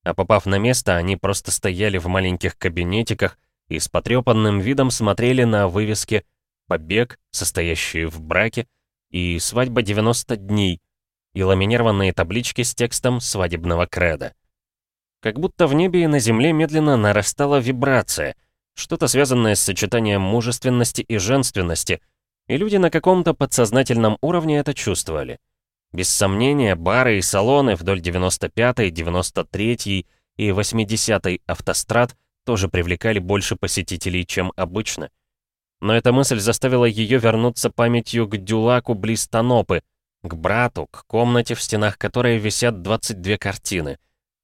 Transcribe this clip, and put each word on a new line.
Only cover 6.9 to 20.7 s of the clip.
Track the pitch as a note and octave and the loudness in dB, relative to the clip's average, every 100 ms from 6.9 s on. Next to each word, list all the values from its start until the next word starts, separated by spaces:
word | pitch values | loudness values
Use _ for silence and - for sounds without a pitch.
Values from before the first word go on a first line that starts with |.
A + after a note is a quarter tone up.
| G#2 A#2+ - _ | 0 0 -4 _
«Состоящие | - - - E2+ E2 - E2 D#2+ | -8 -4 -2 -2 -2 -4 -4 -6
в | D#2+ | -6
браке» | D#2+ E2+ A2+ A2+ - _ _ _ _ | -2 0 0 -2 -8 _ _ _ _
и | F2+ F2 E2+ | -4 -2 -2
«Свадьба | - A2+ B2+ A#2 | -2 -2 0 -2
девяносто | G2+ G#2 A2 A#2+ - A2+ | -2 0 0 0 -2 -8
дней» | G2 G#2 G2 E2+ _ _ _ _ _ | -2 0 0 -2 _ _ _ _ _
и | F#2+ | -2
ламинированные | F#2+ F#2+ G2 A#2+ A#2 G2+ F#2+ | 2 2 2 2 2 2 2
таблички | E2+ E2 G#2+ A#2+ - | 0 -2 -2 -4 -4
с | A#2+ | -4
текстом | - A#2+ - B2+ B2 | -2 -4 -2 -2 -2
свадебного | - G2+ F2+ E2+ E2+ E2+ F2 | -2 -2 -2 -2 -2 0 0
креда. | F2+ F2 D#2 - - _ _ _ _ _ _ _ _ | 0 0 0 -6 -14 _ _ _ _ _ _ _ _
Как | A2 A2+ | -6 -4
будто | F3 - D#3+ | -4 0 2
в | |
небе | C#3+ F3+ F3 | 4 2 2
и | D#3+ | 2
на | D3 | 2
земле | A#2 A2 D3+ | 2 2 4
медленно | D#3 D#3 D#3 D3+ C3 | 2 2 2 2 4
нарастала | G#2 G#2 - - C#3+ C#3+ | 4 2 0 -2 2 2
вибрация, | A#2+ B2+ C#3 B2+ - - D2 - _ _ _ | 2 0 2 2 0 -4 -6 -8 _ _ _
что-то | - - E3+ D3 | -16 -8 -2 0
связанное | C3 B2+ B2+ A2 | 2 4 4 4
с | G2+ | 2
сочетанием | - F#2 G#2 A#2+ A2 G2+ | 0 -2 0 0 2 0
мужественности | F#2+ A#2 A#2 A#2+ C3 | 2 0 -2 -2 0